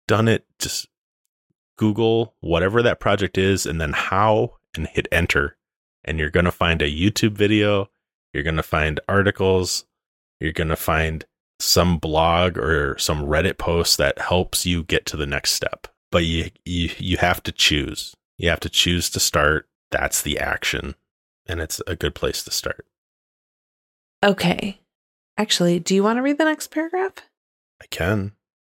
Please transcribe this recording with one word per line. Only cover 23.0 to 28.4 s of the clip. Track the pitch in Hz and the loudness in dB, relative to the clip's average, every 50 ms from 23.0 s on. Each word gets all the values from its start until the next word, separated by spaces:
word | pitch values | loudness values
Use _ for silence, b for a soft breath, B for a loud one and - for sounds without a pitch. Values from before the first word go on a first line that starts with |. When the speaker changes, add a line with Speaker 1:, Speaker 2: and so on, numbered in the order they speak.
| _ _ _ _ _ _ _ _ _ _ _ _ _ _ _ _ _ _ _ _ _ _ _ - - | _ _ _ _ _ _ _ _ _ _ _ _ _ _ _ _ _ _ _ _ _ _ _ 0 2
Speaker 2:
Okay. | 202 190 196 - 175 - - - 202 - _ _ _ _ _ _ _ _ _ _ _ - | 2 2 2 2 0 0 0 -2 -8 -8 _ _ _ _ _ _ _ _ _ _ _ -6
Actually, | - 214 - - - 175 175 175 180 | -4 -2 0 0 2 2 2 2 2
do | 165 - 190 | 2 2 2
you | 196 196 | 4 4
wanna | 214 233 247 | 2 2 2
read | 254 285 294 | 0 0 2
the | 285 320 | 2 2
next | 311 311 311 - | 0 0 -2 -6
paragraph? | - - 311 320 330 359 370 381 381 - - - _ _ _ _ _ _ _ _ _ _ - | -8 -6 -6 -4 -2 -2 -4 -4 -4 -6 -12 -20 _ _ _ _ _ _ _ _ _ _ -20
Speaker 1:
I | - - | -14 -10
can. | - - 85 92 107 104 95 104 - _ | -6 -2 0 0 0 0 -2 -4 -8 _